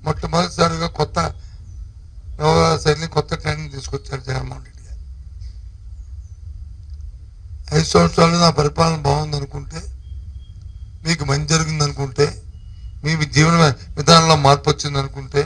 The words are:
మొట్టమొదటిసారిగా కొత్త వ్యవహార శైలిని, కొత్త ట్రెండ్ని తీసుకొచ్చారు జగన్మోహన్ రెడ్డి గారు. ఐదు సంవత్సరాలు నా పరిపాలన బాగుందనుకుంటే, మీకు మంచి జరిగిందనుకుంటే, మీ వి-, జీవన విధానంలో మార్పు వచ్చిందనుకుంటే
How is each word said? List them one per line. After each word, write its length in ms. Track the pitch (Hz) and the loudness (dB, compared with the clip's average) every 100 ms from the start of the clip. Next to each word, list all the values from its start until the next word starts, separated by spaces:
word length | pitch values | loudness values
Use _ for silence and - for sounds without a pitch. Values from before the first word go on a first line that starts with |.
| 151 | -4
మొట్టమొదటిసారిగా 800 | 151 165 165 180 165 170 165 165 | -4 0 0 0 2 2 2 -4
కొత్త 320 | - 151 175 160 - - - - - - - - - - - | -2 -2 0 -4 -6 -14 -16 -14 -14 -14 -14 -18 -16 -14 0
వ్యవహార 400 | 151 160 165 156 | 2 4 4 2
శైలిని, 220 | 156 151 160 | 2 0 0
కొత్త 280 | 151 151 | -2 -2
ట్రెండ్ని 340 | 165 151 151 151 | -4 -4 -6 -8
తీసుకొచ్చారు 520 | 139 - 139 - 135 | -10 -8 -8 -8 -10
జగన్మోహన్ 440 | 131 131 127 127 | -6 -6 -6 -10
రెడ్డి 180 | - - - | -16 -20 -14
గారు. 140 | - - - - - - - - - - - - - - - - - - - - - - - - - - - - 151 | -14 -14 -16 -16 -14 -14 -14 -16 -16 -16 -14 -14 -14 -14 -16 -14 -14 -14 -16 -14 -14 -14 -14 -18 -18 -16 -14 0 0
ఐదు 80 | |
సంవత్సరాలు 520 | 160 175 170 - 165 170 | 4 4 4 6 4 6
నా 140 | 170 | 6
పరిపాలన 460 | 151 147 156 165 160 | 6 0 2 2 2
బాగుందనుకుంటే, 840 | 143 147 151 143 139 143 139 - - - - - - - - - - - - - | 2 0 0 -4 -6 -10 -10 -12 -12 -14 -14 -14 -12 -14 -16 -16 -16 -16 -16 -6
మీకు 200 | 160 160 | -2 0
మంచి 220 | 143 143 151 | 0 0 2
జరిగిందనుకుంటే, 800 | 160 156 156 147 135 139 131 147 - - - - - - - | 2 2 0 0 0 -4 2 0 0 -14 -16 -16 -14 -14 -6
మీ 100 | 147 | -2
వి-, 180 | 160 147 123 | 0 2 6
జీవన 380 | 160 170 156 123 - - | 6 8 6 4 -8 -2
విధానంలో 400 | 143 165 160 151 | 6 8 8 6
మార్పు 340 | 139 143 151 | 8 6 4
వచ్చిందనుకుంటే 720 | 147 147 139 135 139 135 143 | -2 -2 -2 -4 -8 -4 -2